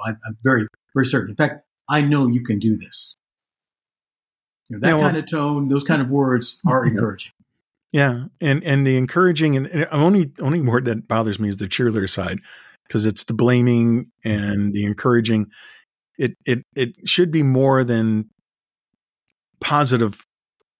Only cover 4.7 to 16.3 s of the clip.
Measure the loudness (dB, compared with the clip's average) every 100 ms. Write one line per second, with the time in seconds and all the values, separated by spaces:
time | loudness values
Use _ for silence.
4.7 | -2 0 2 2 0 -4 -4 -2 -2 0
5.7 | 0 0 0 0 0 2 0 -2 -4 0
6.7 | 2 2 0 -2 -6 -16 _ _ _ _
7.7 | _ _ 0 0 0 -8 -4 -2 -2 0
8.7 | 0 2 2 0 2 2 2 0 0 -2
9.7 | -4 -2 2 4 4 0 -4 -4 0 0
10.7 | 0 0 -4 -2 -2 -2 -2 -4 -4 -6
11.7 | -2 0 0 -2 -2 -4 -8 -12 -20 -20
12.7 | _ -6 -2 0 -2 -4 0 2 4 4
13.7 | 2 2 0 -4 _ -4 -2 -2 -2 -2
14.7 | -2 -4 -2 2 2 2 0 -2 -10 -20
15.7 | -20 _ _ _ -6 -6